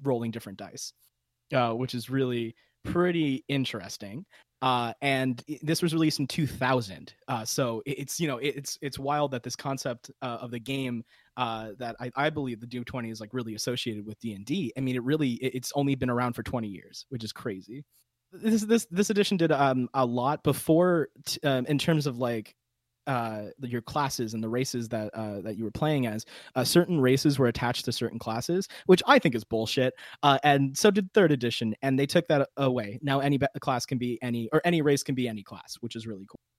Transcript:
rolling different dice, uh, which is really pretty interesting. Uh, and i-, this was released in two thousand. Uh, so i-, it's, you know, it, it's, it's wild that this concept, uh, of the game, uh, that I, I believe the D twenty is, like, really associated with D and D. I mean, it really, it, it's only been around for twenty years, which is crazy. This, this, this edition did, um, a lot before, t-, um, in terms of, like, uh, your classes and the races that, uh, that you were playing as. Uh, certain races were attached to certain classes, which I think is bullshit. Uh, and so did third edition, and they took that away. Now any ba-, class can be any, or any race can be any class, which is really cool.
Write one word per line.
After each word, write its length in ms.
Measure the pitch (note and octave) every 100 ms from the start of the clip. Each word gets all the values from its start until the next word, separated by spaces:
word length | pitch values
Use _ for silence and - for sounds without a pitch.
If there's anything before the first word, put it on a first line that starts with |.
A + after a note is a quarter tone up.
rolling 280 | C#3 A#2+ A#2
different 280 | A2+ G#2 F#2+
dice, 340 | G2 - - - _ _ _ _ _
uh, 200 | C3+ A#2+
which 200 | A2+ B2+
is 160 | B2 A2+
really 440 | C3+ B2+ A#2+ A2+ - _ _
pretty 600 | - F3 F3+ E3+ D3+ C3 -
interesting. 800 | C#3 B2+ G#2+ F2 - G2+ B2 - - _ _
Uh, 320 | C3 B2 A#2 -
and 400 | C#3 C3+ C3 A#2+ -
i-, 80 | C#3+
this 200 | D3+ D#3+
was 100 | E3+
released 280 | D#3+ D#3 -
in 60 | C3
two 200 | - C#3+
thousand. 680 | G2 C3 B2+ G2+ D#2 - - -
Uh, 160 | A#2+
so 380 | A2 - B2 A2+ C#3
i-, 80 | C3+
it's, 220 | C#3+ -
you 80 | D#3+
know, 100 | A#2+
it, 160 | C#3+ C#3
it's, 220 | C3 -
it's 180 | C#3+ -
wild 340 | C3+ D3 C#3+
that 100 | B2+
this 140 | B2+ -
concept, 540 | C#3+ C3+ C3+ A#2+ - -
uh, 160 | B2+ A#2
of 100 | B2
the 80 | A#2+
game, 440 | A2+ C3+ C3 A#2 - _ _ -
uh, 360 | A#2+ A2 A2 G2+
that 180 | A#2+ A2+
I, 100 | B2
I 160 | C3+ D3+
believe 300 | D3+ C3 A2
the 60 | A#2+
D 120 | B2
twenty 260 | A#2 C3 A2+
is, 100 | A2
like, 140 | G#2+
really 200 | B2+ A2+
associated 520 | G#2 - B2 A#2 G#2+ G#2+
with 120 | G#2
D 140 | A#2
and 100 | G2+ G#2
D. 260 | F#3+ A#2+ C3
I 40 |
mean, 140 | C3 B2+
it 60 |
really, 300 | B2 D#3 C3+
it, 200 | A#2 D3 B2+
it's 160 | -
only 200 | C#3+ C#3 C3
been 140 | B2+
around 240 | A#2+ B2
for 80 | A#2+
twenty 240 | - B2 G#2+
years, 380 | F#2 - - -
which 160 | B2+
is 80 | A2
crazy. 520 | - A#2+ F#2+ G2 C3+ - _ _ _ _
This, 300 | F3+ A3 A3
this, 220 | G#3+ A3+ -
this 200 | F3 G#3
edition 260 | G3+ G3 F#3+
did, 160 | E3
um, 360 | C#3 C#3 B2+ B2
a 120 | C3+ A#2+
lot 360 | A#2+ C3 D#3
before, 640 | D3+ C3+ - D#3+ F3+ E3+ - - -
t-, 140 | -
um, 240 | C#3+ C3 B2
in 100 | C#3+
terms 280 | - D#3+ C#3+
of, 120 | A#2+
like, 360 | B2 A2+ G#2 _ _ _ _ _ -
uh, 400 | B2+ A2+ G#2+ G#2 -
your 220 | B2+ A#2+
classes 500 | - D3 C3+ - A2
and 100 | A2
the 40 | A2+
races 400 | B2 B2+ B2 A2+
that, 200 | A2+ G#2+
uh, 280 | - G#2+ G2+
that 160 | G2+ G#2
you 80 |
were 80 | G#2+
playing 340 | - D#3 D3 A#2+
as. 180 | G#2+ - - -
Uh, 80 | C3
certain 380 | B2 - F3 E3
races 360 | B2+ C3+ D3+ C3+
were 120 | B2
attached 360 | - B2 -
to 80 | -
certain 260 | - A2+ A#2
classes, 500 | A2+ A2+ - F3+ - - -
which 160 | F#3 -
I 100 | C#4
think 160 | D#3
is 80 | A#2+
bullshit. 520 | - A2+ A2 - B2+ - - -
Uh, 160 | D3 C3+
and 340 | D3 C#3+ C#3 C#3
so 120 | G#3+
did 220 | G3+ F#3+
third 200 | A3 E3+
edition, 420 | C#3 A#2+ - A2+ G#2+
and 160 | C3+ C3+
they 80 | C#3+
took 220 | F3 E3
that 200 | C#3+ C#3 -
away. 440 | C3+ B2 G#2 -
Now 160 | C#3+ C#3
any 200 | C#3 C#3
ba-, 100 | C#3 C#3
class 260 | - B2+ -
can 120 | B2+
be 220 | B2 A#2
any, 260 | B2 A#2 A2+
or 80 | D3+
any 180 | F3 E3+
race 200 | D3 C#3+
can 140 | - B2+
be 100 | A#2+
any 160 | A2
class, 320 | - G2+ - -
which 160 | A#2 A2+
is 100 | A2+
really 200 | G2 G2
cool. 140 | - _